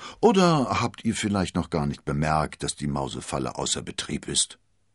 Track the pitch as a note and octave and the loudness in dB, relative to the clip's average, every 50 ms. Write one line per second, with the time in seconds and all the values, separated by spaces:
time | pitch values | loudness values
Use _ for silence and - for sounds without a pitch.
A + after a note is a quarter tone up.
0 | - - - - - A3+ G3+ F#3+ F3+ F3 E3 D3 B2 F#2+ G2 F#2+ A#2+ A2+ - - | -12 -16 -2 2 4 6 6 6 6 6 4 4 2 0 0 0 0 -2 -2 -4
1 | - A2+ G2+ - - G2+ G2+ G2 F2 - - F#2 D#2+ - - D#2+ D2 D2 C#2 - | -2 -2 -2 0 0 0 2 2 0 0 0 -2 -2 0 0 0 0 0 -2 -4
2 | - D2 C#2+ D2 D2+ D#2 D#2 D#2 D2 C#2 - - C#2+ C#2+ - - D2 D2 C#2 C#2 | -4 -4 -2 0 2 2 2 2 2 0 -4 -6 -6 -6 -6 -4 -4 -4 -2 -2
3 | C2+ B1 - B1+ - - D#2 C#2 B1+ A#1+ - - C#2 - - C2 - - - - | -2 -4 -6 -8 -8 -6 -4 -4 -4 -4 -4 -4 -4 -2 -4 -4 -6 -8 -8 -8
4 | - - D2 C2+ - - D2+ - - - - - _ _ _ _ _ _ | -8 -6 -6 -6 -6 -4 -2 -2 -2 -2 -6 -16 _ _ _ _ _ _